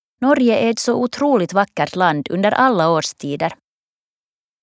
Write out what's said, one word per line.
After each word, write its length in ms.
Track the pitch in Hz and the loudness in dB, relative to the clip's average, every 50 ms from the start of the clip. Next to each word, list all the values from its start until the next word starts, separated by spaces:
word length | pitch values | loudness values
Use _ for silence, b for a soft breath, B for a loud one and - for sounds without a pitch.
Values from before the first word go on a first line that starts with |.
| _ _ _ - | _ _ _ -4
Norge 360 | 247 262 294 311 254 233 220 - | 0 2 2 4 4 2 2 2
är 120 | 226 226 | 0 0
ett 100 | 226 - | -2 -2
så 140 | - 240 240 | -2 -2 0
otroligt 600 | 240 247 247 - - 285 294 269 214 175 - 180 | 0 -2 -4 -2 -2 0 2 2 2 0 0 0
vackert 420 | 196 202 - - - 147 - - | 0 -2 -2 -2 -4 -4 -4 -2
land 320 | 180 185 170 156 147 135 - | 0 0 0 0 0 -4 -4
under 200 | - 180 202 208 | -4 -2 0 0
alla 380 | 214 - 254 269 233 180 160 165 | 2 2 2 2 2 2 2 2
årstider. 680 | 170 156 151 - - - - 143 143 143 160 165 - - _ _ _ _ _ _ _ _ _ _ _ _ _ _ _ _ _ _ _ _ | 2 0 -2 -4 -8 -10 -8 -8 -6 -4 -6 -6 -6 -10 _ _ _ _ _ _ _ _ _ _ _ _ _ _ _ _ _ _ _ _